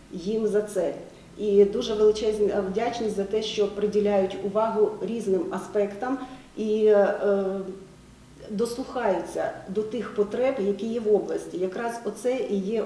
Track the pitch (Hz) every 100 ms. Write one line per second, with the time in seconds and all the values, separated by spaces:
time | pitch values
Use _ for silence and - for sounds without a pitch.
0 | - 185 170 220 214 202 208 190 160 -
1 | - - - - 208 202 202 240 233 208
2 | 214 214 220 214 202 208 185 185 269 -
3 | 220 190 196 214 214 - 202 - 202 202
4 | 202 202 190 - 208 202 226 208 208 -
5 | 185 226 190 185 170 190 - 208 202 -
6 | 254 269 277 - - - 220 214 214 202
7 | 196 - 202 196 190 190 180 - - -
8 | - - - - - 208 226 240 262 254
9 | 220 175 170 165 143 - - 196 214 247
10 | 202 - 202 233 262 269 196 196 226 233
11 | 208 202 160 165 - 170 185 226 233 233
12 | 202 202 254 254 208 196 190 226